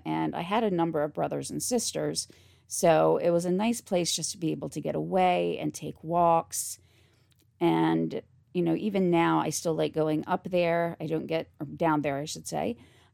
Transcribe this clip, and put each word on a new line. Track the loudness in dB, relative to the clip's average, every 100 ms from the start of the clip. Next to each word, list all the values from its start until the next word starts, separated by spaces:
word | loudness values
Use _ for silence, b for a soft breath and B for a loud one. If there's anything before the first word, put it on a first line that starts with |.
and | -4 -4 -2
I | -4
had | -2 0
a | 0
number | 0 0 0
of | -2
brothers | -2 -4 -4 -6
and | -6
sisters, | -2 -2 -2 -4 -4 -4 -8 b b b b
so | 0 4 6 6 4
it | 2
was | 0
a | 2
nice | 0 0 -2
place | -2 -2 0
just | -2 -4
to | -4
be | -4
able | -4 -6
to | -6
get | -4
away | -4 0 2 4 4 0 -2
and | -6
take | -8 -10 -10
walks. | -2 2 4 4 2 -6 -8 -10 b b b b b b _ 0
And, | 2 4 4 2 0 -6 -10 _ _
you | -2
know, | 0
even | 0 0 2 4
now, | 4 4 2
I | 0
still | -2 -2
like | 0 0
going | 0 0 0 0
up | -4 0
there. | 0 2 2 0 -4
I | -4
don't | -4 -2
get, | -4 -6 -12
or | -10
down | 0 2 2
there, | 0 -2
I |
should | -6 -10 -8
say. | -4 -4 -6 B B B